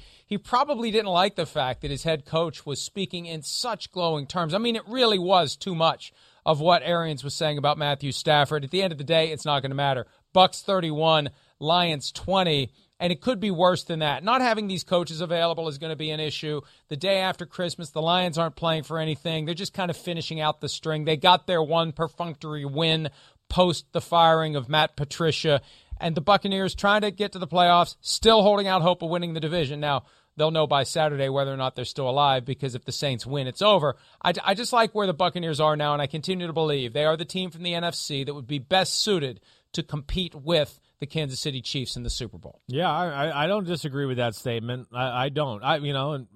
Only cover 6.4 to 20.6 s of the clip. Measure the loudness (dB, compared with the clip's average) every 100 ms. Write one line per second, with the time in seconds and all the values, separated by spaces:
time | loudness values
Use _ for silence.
6.4 | 0 2 4 4 4 0 0 -4 -8 -2
7.4 | -2 0 0 0 -2 -2 -4 -2 2 4
8.4 | 4 0 -2 -2 -2 -4 0 2 2 -2
9.4 | -2 -2 -2 -2 0 0 -4 _ _ 6
10.4 | 6 4 -2 0 0 0 4 4 2 -8
11.4 | _ _ 0 2 2 0 -6 -8 0 2
12.4 | 2 0 -2 -10 _ _ -2 0 -2 -2
13.4 | -2 4 4 2 -2 -2 -2 0 0 2
14.4 | 2 0 -2 -6 -2 -2 -2 -6 -2 0
15.4 | 0 0 -6 -6 -8 -6 -6 -4 -6 -6
16.4 | -6 -6 -8 _ _ -4 0 2 0 -4
17.4 | -10 -6 -6 -6 -8 -2 2 2 0 0
18.4 | -2 -2 -2 -2 -4 -4 -4 -4 -4 -4
19.4 | -4 -6 -8 -4 -4 -4 -6 -6 -6 -2
20.4 | -2 -2